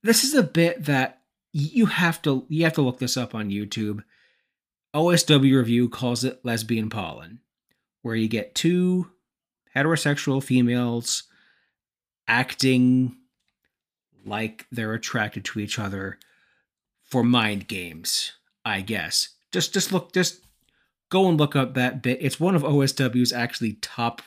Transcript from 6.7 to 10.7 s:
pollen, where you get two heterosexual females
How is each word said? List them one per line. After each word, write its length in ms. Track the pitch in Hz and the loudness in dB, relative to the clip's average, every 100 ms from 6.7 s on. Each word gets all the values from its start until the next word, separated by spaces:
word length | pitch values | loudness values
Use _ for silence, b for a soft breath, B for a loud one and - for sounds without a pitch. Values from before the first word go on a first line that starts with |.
| 117 107 | -4 -4
pollen, 500 | 110 92 60 82 113 _ _ _ _ _ _ | -6 -10 -12 -18 -20 _ _ _ _ _ _
where 120 | 120 | -6
you 140 | 113 110 | -2 -2
get 260 | 113 104 | -2 -4
two 560 | - 165 180 180 180 180 _ _ _ _ _ _ | -2 0 2 2 0 -2 _ _ _ _ _ _
heterosexual 680 | 131 147 160 151 143 - 135 | -2 0 2 0 0 0 -2
females 800 | 135 127 123 | 2 2 2